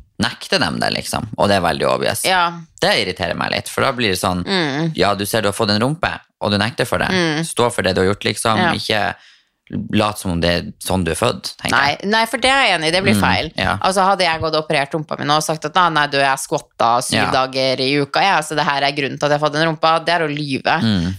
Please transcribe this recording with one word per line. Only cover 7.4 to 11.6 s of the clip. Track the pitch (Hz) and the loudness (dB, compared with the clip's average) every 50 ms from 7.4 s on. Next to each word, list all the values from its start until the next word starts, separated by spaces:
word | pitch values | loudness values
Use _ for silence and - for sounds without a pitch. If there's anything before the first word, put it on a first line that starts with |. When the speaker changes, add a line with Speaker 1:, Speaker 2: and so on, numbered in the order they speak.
| 165 | -4
Speaker 1:
Stå | - - - 120 117 | -4 0 0 0 0
for | - - | 0 0
det | 95 90 101 | 0 0 2
du | 101 92 | 2 2
har | 95 104 | 2 0
gjort, | - - | 0 -4
liksom. | 113 104 - - 113 110 - | -4 -4 -2 0 0 2 2
Speaker 2:
Ja. | 180 165 | 2 0
Speaker 1:
Ikke | 135 107 - - 110 104 92 87 - - - - - _ _ _ _ _ _ - - - - - - | 0 -2 -2 -2 0 0 0 -2 -4 -8 -14 -20 -20 _ _ _ _ _ _ -10 -8 -8 -6 -2 0
lat | 104 107 107 101 - | 2 2 0 -2 -4
som | - 95 | -4 -4
om | 85 85 | -2 0
det | 82 87 | 2 2
er | 87 85 - - - - | 0 0 -2 -6 -12 -10
sånn | - - 90 95 85 | -4 -2 -2 0 0
du | 82 | 0
er | 78 | 0
født", | - 113 123 95 95 - - - | 0 0 0 -2 -4 -8 -12 -10
tenker | - | -8